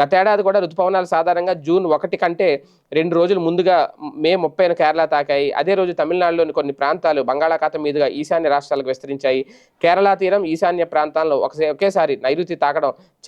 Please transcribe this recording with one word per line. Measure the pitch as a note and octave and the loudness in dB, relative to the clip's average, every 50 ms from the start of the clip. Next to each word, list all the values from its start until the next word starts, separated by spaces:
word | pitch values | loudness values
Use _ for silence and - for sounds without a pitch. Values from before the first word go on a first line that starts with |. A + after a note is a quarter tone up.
| C#3+ | 0
గతేడాది | C#3+ E3 F#3 F#3+ G#3+ G#3 G3+ G3+ | 2 2 2 4 4 2 2 2
కూడా | G3 G3 G#3 | 2 2 2
రుతుపవనాలు | F#3 E3 D#3+ F#3+ F3+ F#3 F#3+ F#3 F3+ | 0 -2 -2 -2 -2 0 0 0 -2
సాధారణంగా | F3 F#3 D#3+ E3 F3 F3 E3+ F3 F#3 F#3 | 0 -2 0 0 2 0 0 0 -2 -4
జూన్ | E3+ C#3 D#3 E3+ F#3+ F#3+ | -4 -2 0 0 0 2
ఒకటి | E3+ D3+ D3 - - G3 G3+ | 2 0 0 0 -4 -2 -2
కంటే | G3 E3+ E3+ E3+ F#3+ F3 C#3+ C3+ - _ _ _ _ _ - | -2 -2 0 0 0 0 0 0 -4 _ _ _ _ _ -2
రెండు | D3+ D#3+ F3 E3 | -2 0 2 2
రోజులు | E3+ E3+ F3+ G3+ F#3+ | 2 2 2 2 0
ముందుగా | E3+ E3 E3+ F#3 F3+ F#3 F3+ E3+ C#3+ - - - D#3+ C#3+ - | 0 0 0 0 2 4 4 4 2 0 -4 -10 -14 -14 -8
మే | D#3 D3+ D#3+ F3+ | -2 0 2 2
ముప్పైన | F#3 E3 D3+ D3 - F#3 F3 F3 | 2 0 -2 0 0 0 0 2
కేరళ | - E3 D3+ D#3 E3 D#3+ | 2 2 2 2 2 0
తాకాయి. | D3+ D#3 D3 C#3+ D3 C#3+ C#3+ C#3+ C#3+ | 0 0 -2 0 0 0 0 0 0
అదే | - - D3+ F3 G3 | -2 -2 0 0 0
రోజు | F#3+ F#3 F3 | 0 0 -2
తమిళనాడులోని | F3 - D3+ D#3 F3 F3+ F3+ E3+ E3+ E3+ E3 D#3 D3 | -2 -2 -2 -2 0 0 0 0 2 0 0 0 0
కొన్ని | E3+ D3 C#3+ C#3 | -2 -4 -4 -4
ప్రాంతాలు | - C#3+ C#3 D#3+ F3+ - E3 D#3 C#3+ | -2 -2 -2 -2 0 0 0 0 0
బంగాళాఖాతం | C3 A#2+ C3 C#3+ D#3 D#3+ E3 D#3+ D#3+ D#3 D3 D#3 | 0 0 0 0 0 0 0 0 -2 -4 -4 -4
మీదుగా | D3+ D3 C#3 D3+ D3 C3 | -4 -4 -2 0 0 0
ఈశాన్య | F#2 C#3 D3+ - F3+ E3 E3 D3+ | -2 -4 -4 -2 -2 0 0 2
రాష్ట్రాలకు | C#3 C#3+ C#3+ - D3 C#3 C3+ B2+ | 0 0 0 -2 -4 -4 -2 -4
విస్తరించాయి. | C3 C3 - C#3 C#3 C3+ - C3+ C3 C3 - - - - _ _ _ _ | -6 -6 -8 -10 -8 -4 -2 -2 -2 -2 -4 -6 -12 -20 _ _ _ _
కేరళ | - E3 F3 F#3 G3 G3 G3 | 0 2 2 2 2 2 2
తీరం, | E3+ F#3+ F#3 F#3+ G3+ G3 | 0 0 0 0 0 0
ఈశాన్య | D#3+ D#3+ D#3+ G3 F3 F3+ F3 E3+ | -2 -2 -2 0 0 0 0 -2
ప్రాంతాల్లో | D#3 - D3+ D3+ D#3 C#3+ D#3 D#3+ D#3+ C#3+ C3+ | -2 0 -2 -2 -2 -2 -2 0 0 0 0
ఒకసే-, | G#2 C3+ - D3 D#3 D3+ | -2 -2 -2 -2 -2 -2
ఒకేసారి | D3 C#3+ G3 G3 F#3+ G3 E3 D3+ C#3 G#2 A2 | 0 0 -2 0 2 2 2 2 2 0 0
నైరుతి | C3 D3+ D#3+ F3+ E3+ F3 | -2 -2 -2 -2 -4 -4
తాకడం | D#3 D#3 C#3+ D3 D#3 D3+ C3+ B2 - _ _ _ _ - | -2 0 0 0 0 -2 -2 -4 -6 _ _ _ _ -2